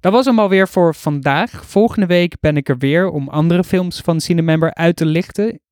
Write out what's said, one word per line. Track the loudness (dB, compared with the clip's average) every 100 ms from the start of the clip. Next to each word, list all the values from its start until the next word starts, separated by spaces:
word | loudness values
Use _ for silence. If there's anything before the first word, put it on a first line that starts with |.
Dat | 2
was | 2
hem | 2 2
alweer | 2 2 2
voor | 2 0
vandaag. | 0 -4 -2 0 -2 -2 -8 -4
Volgende | 0 0 0 0
week | 2 0 -2
ben | -2 -2
ik | -2
er | -2
weer | 0 0 0
om | -4 -6
andere | -2 0 0
films | 0 -2 -2 -6
van | -4 -4
Cinemember | 0 -2 0 0 0
uit | 0 -2 0
te | 0
lichten. | -2 -4 -4 -6 -6 _